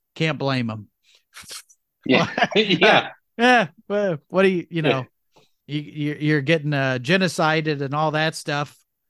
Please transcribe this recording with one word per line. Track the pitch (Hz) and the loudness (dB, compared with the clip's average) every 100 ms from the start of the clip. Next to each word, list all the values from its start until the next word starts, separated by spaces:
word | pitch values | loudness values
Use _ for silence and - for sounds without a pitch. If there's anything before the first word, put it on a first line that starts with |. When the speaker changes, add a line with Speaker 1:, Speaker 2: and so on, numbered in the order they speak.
| _ - | _ -4
Speaker 1:
can't | 160 139 | -4 -2
blame | 139 131 117 | -2 -2 -2
him. | 110 101 _ _ _ _ - - - - _ _ _ - | -6 -10 _ _ _ _ -20 -18 -20 -20 _ _ _ 0
Speaker 2:
Yeah. | 127 170 - | 2 2 0
Speaker 1:
<laughs> | 220 | 0
Speaker 2:
<laughs> | 196 | 2
Yeah. | 214 170 208 156 - - _ - | 2 4 4 4 2 -10 _ 0
Speaker 1:
Yeah, | 240 247 180 _ - | 4 4 2 _ -6
well, | 202 202 156 _ | -2 -2 -4 _
what | 175 | 2
do | 190 | 2
you, | 185 - | 2 -4
you | 165 | -2
Speaker 2:
Yeah. | 151 | 0
Speaker 1:
know, | 135 127 _ _ _ _ _ - | 0 -4 _ _ _ _ _ -10
you, | 147 | -8
you're, | 147 156 147 147 | -8 -6 -6 -2
you're | 151 151 | 0 0
getting, | 135 165 147 | 2 0 0
uh, | 143 135 127 | -2 0 -2
genocided | 123 190 185 - 160 160 156 143 | 0 2 2 0 0 2 0 -4
and | 139 | -4
all | 147 156 | -2 -2
that | 151 156 - | 0 -2 -4
stuff. | - 143 147 _ _ _ _ | -6 -6 -6 _ _ _ _